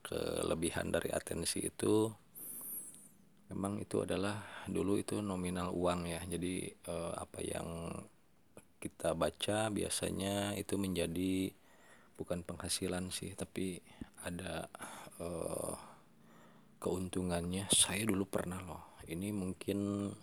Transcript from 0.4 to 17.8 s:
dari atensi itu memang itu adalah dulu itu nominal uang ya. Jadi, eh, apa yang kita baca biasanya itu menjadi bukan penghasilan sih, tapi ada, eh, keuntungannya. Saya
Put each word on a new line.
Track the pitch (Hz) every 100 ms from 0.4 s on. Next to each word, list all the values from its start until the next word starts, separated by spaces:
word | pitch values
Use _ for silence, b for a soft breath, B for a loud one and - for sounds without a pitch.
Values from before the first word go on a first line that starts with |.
| - 82 82 90 90
dari | 85 -
atensi | - - 85 82 95 -
itu | - 101 107 110 107 - B B B B B B B B - - - -
memang | 95 98 104
itu | 101 - 95
adalah | 90 98 104 - -
dulu | - 92 92 104
itu | - 107
nominal | 104 92 90 90 90 -
uang | 87 90 85
ya. | 82
Jadi, | 92 85 87 92 -
eh, | - - 85 85
apa | - - -
yang | - - 85 85 85 - - - - - - - - -
kita | - - -
baca | 82 78 - - 104 110
biasanya | 101 87 - - 90 95 101 101 98
itu | 101 98
menjadi | 98 87 82 82 95 95 95 - B B B B B -
bukan | 98 87
penghasilan | 87 90 92 - 92 90 92
sih, | - 95 98
tapi | - - 95 90 - B B -
ada, | 92 87 - 80 - - B B B -
eh, | 85 85 - - 85 - B B B B B B B B B -
keuntungannya. | - 90 92 95 92 87 87 92 95
Saya | -